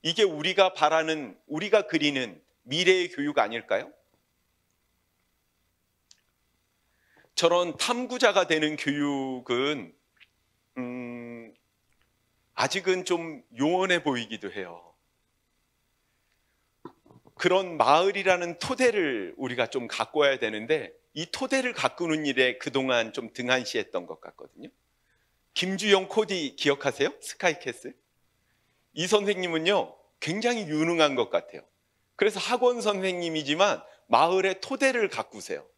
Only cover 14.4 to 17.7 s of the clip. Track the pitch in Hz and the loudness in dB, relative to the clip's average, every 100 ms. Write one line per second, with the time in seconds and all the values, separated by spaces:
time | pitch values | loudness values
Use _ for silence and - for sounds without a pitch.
14.4 | 101 101 90 85 85 _ _ _ _ _ | -8 -8 -10 -14 -20 _ _ _ _ _
15.4 | _ _ _ _ _ _ _ _ _ _ | _ _ _ _ _ _ _ _ _ _
16.4 | _ _ _ _ - _ _ - _ - | _ _ _ _ -20 _ _ -20 _ -4
17.4 | 180 185 185 | 2 2 0